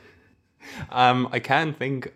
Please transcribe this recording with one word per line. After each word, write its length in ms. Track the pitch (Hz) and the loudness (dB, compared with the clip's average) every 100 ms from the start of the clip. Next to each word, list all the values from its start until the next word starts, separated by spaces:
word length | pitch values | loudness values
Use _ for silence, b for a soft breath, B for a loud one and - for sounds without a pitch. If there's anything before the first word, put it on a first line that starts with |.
| B B B _ _ _ B 240 147 | B B B _ _ _ B -14 -6
Um, 360 | 123 127 127 123 | 2 4 4 0
I 80 | 123 | -4
can't 380 | - 139 160 147 | 0 0 0 -4
think 360 | 131 135 - | -6 -6 -8